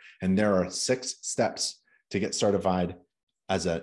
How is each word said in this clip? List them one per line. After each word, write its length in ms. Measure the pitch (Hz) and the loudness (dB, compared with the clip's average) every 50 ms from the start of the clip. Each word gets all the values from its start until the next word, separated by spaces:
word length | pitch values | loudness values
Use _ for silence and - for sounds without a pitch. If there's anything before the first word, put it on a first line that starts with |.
| - - - _ | -20 -20 -12 _
And 160 | 92 92 95 98 | 0 2 4 4
there 160 | 107 104 98 | 4 4 4
are 160 | 92 85 - | 4 2 0
six 460 | - - - - 127 127 - - - - | -4 -4 -2 -2 -2 -2 -2 -8 -12 -10
steps 580 | - - - - 113 - - - - - - - _ _ _ _ _ _ | -10 -6 -2 0 0 0 -2 -4 -6 -6 -6 -12 _ _ _ _ _ _
to 80 | - 98 | -4 -2
get 160 | 107 - - | -2 -2 -2
certified 640 | - 113 104 101 92 95 92 90 92 90 87 92 - _ _ _ _ _ _ _ _ _ - | 0 2 2 2 2 2 2 2 2 0 -2 -4 -10 _ _ _ _ _ _ _ _ _ -4
as 180 | 95 90 85 | -4 -2 0
an 140 | 90 82 80 | -2 -2 -2